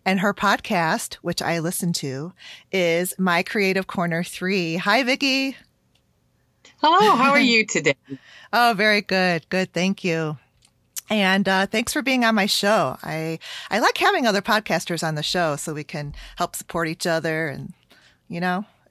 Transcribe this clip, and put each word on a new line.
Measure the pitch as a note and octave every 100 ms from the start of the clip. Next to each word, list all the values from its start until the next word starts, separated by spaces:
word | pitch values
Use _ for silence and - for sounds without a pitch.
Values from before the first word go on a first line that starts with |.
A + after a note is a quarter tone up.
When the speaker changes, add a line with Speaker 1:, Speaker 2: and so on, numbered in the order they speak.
Speaker 1:
and | F#3+ F#3+
her | G3+
podcast, | G3+ G3+ G#3 - F#3+ D#3+ A3+ - -
which | - F3
I | - E3
listen | D#3+ - F3
to, | E3+ C#3+ C3 E3+ - - - _
is | F#3+ E3+ E3+ F3+ -
My | F#3 F3
Creative | - A3 F#3+ F#3+ F#3+
Corner | - F3 E3
three. | F3 - F3+ G3 E3 E3+
Hi, | G3 A3+
Vicki. | B3+ C4 C#4 C4+ C4+ - _ _ _ _ _ _ _ _ _ _ - _
Speaker 2:
Hello, | D4+ F4 G#4+ B3
how | C4+
are | C#4+
Speaker 1:
<laughs> |
Speaker 2:
you | C4 A3+ G#3+
today? | E3+ D3 C#3 - C3+ - - -
Speaker 1:
Oh, | A3 A#3+ G3
very | G#3+ G#3
good. | - F#3+ F3+ E3+ -
Good, | F#3 F#3
thank | E3 F#3+ G3
you. | F#3 E3 D#3 D3+ _ _ _ _ _ - -
And, | G#3+ F#3+ G3 F#3+
uh, | F#3+ G3
thanks | A3 B3
for | D4+
being | B3+ B3+
on | A3+ A3
my | G#3
show. | - G3+ G#3+ C3+ -
I, | - D#3 D#3+ D#3+ - - -
I | G#3+
like | F4 -
having | - F#4+ A#3+
other | G3
podcasters | G#3+ G#3+ G#3+ E3 - E3 D#3+
on | D3+
the |
show | D3 F#3 E3 C#3+
so | -
we | D3+
can | D3 D#3 D3 - - -
help | F3
support | - - E3+ E3
each | D#3
other. | F3+ D#3+ E3 D#3+ D#3+
And, | C#3 C3+ - _ - _ _ _
you | E3+
know, | F3+ F3+ G#3 _ _